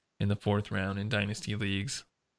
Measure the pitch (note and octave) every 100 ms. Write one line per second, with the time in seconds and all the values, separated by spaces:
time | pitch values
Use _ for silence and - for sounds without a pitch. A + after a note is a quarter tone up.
0 | _ - G2 G#2 - G#2 G#2 G2+ G2 G2
1 | G#2 G#2+ G2+ G#2+ - G#2 G2+ G2 A2 -
2 | - _ _